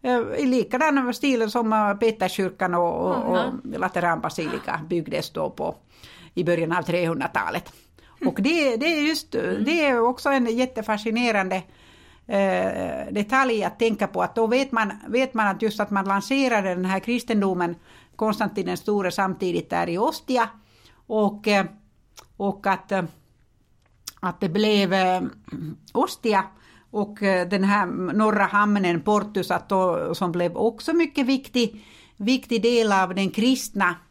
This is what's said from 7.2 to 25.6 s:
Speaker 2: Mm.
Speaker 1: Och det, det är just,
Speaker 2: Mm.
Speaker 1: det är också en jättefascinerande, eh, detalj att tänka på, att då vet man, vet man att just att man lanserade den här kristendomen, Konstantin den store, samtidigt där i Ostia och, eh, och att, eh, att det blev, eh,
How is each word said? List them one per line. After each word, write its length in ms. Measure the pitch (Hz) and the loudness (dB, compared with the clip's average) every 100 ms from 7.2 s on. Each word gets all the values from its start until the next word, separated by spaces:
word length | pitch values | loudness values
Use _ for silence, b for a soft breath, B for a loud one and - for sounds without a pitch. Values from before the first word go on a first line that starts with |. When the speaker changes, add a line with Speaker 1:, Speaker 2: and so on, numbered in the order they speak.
| 160 - 87 127 - - _ _ b b | -2 -2 -2 -4 -10 -20 _ _ b b
Speaker 2:
Mm. 80 | 269 | -4
Speaker 1:
Och 80 | - | 0
det, 340 | 202 339 285 226 | 0 2 2 2
det 100 | 294 | 0
är 160 | 320 294 | 2 0
just, 260 | 311 - | -2 -4
Speaker 2:
Mm. 300 | - 220 190 | -4 -2 0
Speaker 1:
det 220 | 220 330 294 | 0 2 2
är 140 | 247 | 2
också 280 | 233 247 294 | 2 0 0
en 180 | 269 233 226 | 2 2 0
jättefascinerande, 1040 | 254 240 214 214 214 220 240 220 185 185 170 b b b b b - | -2 -2 -4 -4 -2 -2 0 0 0 -4 -6 b b b b b -4
eh, 840 | 202 196 185 190 - 180 - - | 0 2 2 0 -2 -6 -6 -6
detalj 520 | 202 208 262 269 226 | -4 0 2 2 2
att 140 | 180 - | -2 0
tänka 280 | 226 220 196 | 0 0 -2
på, 160 | 185 | -2
att 120 | 180 | -2
då 120 | - 226 | 0 2
vet 260 | 247 269 | 2 2
man, 200 | 233 214 202 - | 0 -2 -4 -4
vet 260 | 226 262 | -2 0
man 120 | 240 208 | 0 0
att 160 | 190 | 0
just 180 | 220 208 | -4 -2
att 100 | 202 | -2
man 140 | 202 | 0
lanserade 640 | 190 196 190 269 262 226 190 | 0 -2 0 0 2 2 0
den 100 | 180 | -2
här 160 | 185 190 | -2 -2
kristendomen, 760 | 190 240 240 220 196 180 170 170 B B B - | -2 -4 0 0 2 0 -2 -4 B B B -4
Konstantin 500 | 220 208 208 202 180 | -2 0 -2 -2 -4
den 100 | 180 | -4
store, 340 | - 208 185 | -2 0 0
samtidigt 600 | 175 190 190 185 170 165 | 0 -2 0 -2 -2 -2
där 180 | 175 170 | -2 -2
i 100 | 170 | 0
Ostia 500 | 254 311 - 247 226 - b b b b _ | 0 -2 -2 0 0 -4 b b b b _
och, 420 | 220 208 208 - | 0 0 0 0
eh, 180 | 202 180 - _ _ _ - - _ | 0 0 -6 _ _ _ -20 -20 _
och 300 | 196 190 202 | -4 -2 -2
att, 260 | 190 - | -2 -2
eh, 100 | 196 170 - _ _ _ _ _ _ _ _ - - | -4 -4 -10 _ _ _ _ _ _ _ _ -20 -8
att 200 | 185 175 | -8 -4
det 80 | 190 | -2
blev, 440 | 170 214 208 196 | 2 2 4 4
eh, 280 | 190 185 185 - - - 190 | 2 2 2 -2 -8 -14 -12